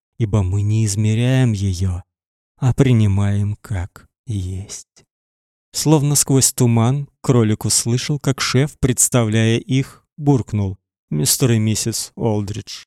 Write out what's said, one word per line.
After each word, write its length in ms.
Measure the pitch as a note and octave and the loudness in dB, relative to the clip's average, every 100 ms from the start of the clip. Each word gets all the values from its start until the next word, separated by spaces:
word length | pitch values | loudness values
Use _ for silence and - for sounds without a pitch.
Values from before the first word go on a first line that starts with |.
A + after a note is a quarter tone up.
| _ _ | _ _
ибо 240 | A2 G#2+ | -2 0
мы 220 | F#2 G2+ | 0 0
не 200 | G2+ A2 G#2+ | 0 0 0
измеряем 680 | G#2 G#2+ A2 B2 C3 B2+ | 0 0 0 2 2 2
её, 500 | G2+ G2+ F2+ F#2+ F2 - _ _ _ _ _ | 0 -2 -2 -2 -4 -10 _ _ _ _ _
а 140 | C3 | -2
принимаем 840 | - C3 A#2 G#2 G2 G2+ G2+ G2+ G#2 | 2 4 4 4 2 0 0 -2 -6
как 460 | - G2 E2+ - - _ - | -8 -8 -8 -12 -20 _ -10
есть. 600 | G2+ F2+ F#2+ G2 - - _ _ _ _ _ _ _ _ | -8 -6 -10 -12 -16 -18 _ _ _ _ _ _ _ _
Словно 420 | - D3 D#3 C#3+ C#3+ | -4 2 2 2 0
сквозь 380 | - C3+ - | 2 2 2
туман, 540 | - B2 A#2 A2+ C#3+ C#3+ _ | 2 2 4 2 0 -6 _
кролик 440 | - B2 A2 G#2+ G#2+ | 2 2 4 0 -2
услышал, 520 | - A#2 B2 - D3 | -2 -2 -4 -2 -4
как 240 | - C3 | -2 -2
шеф, 380 | - B2 D3 - | -2 0 -2 -2
представляя 800 | C3+ A#2+ - B2+ A2 A2 A2+ A#2 | -2 0 0 2 2 2 2 0
их, 480 | - C3 C3+ - _ - | 0 -2 -2 -10 _ -4
буркнул: 600 | C#3+ C#3 - G#2+ G2 F#2+ _ _ _ | 2 2 0 -4 -4 -6 _ _ _
"Мистер 400 | D3+ C#3 - C3 | -4 -2 0 2
и 80 | A2+ | 2
миссис 540 | A2 G#2+ A#2 G#2+ - - | 2 0 -4 -6 -10 -6
Олдридж". 680 | A2+ G#2 G2+ G#2 - - | -2 -2 -4 -10 -12 -16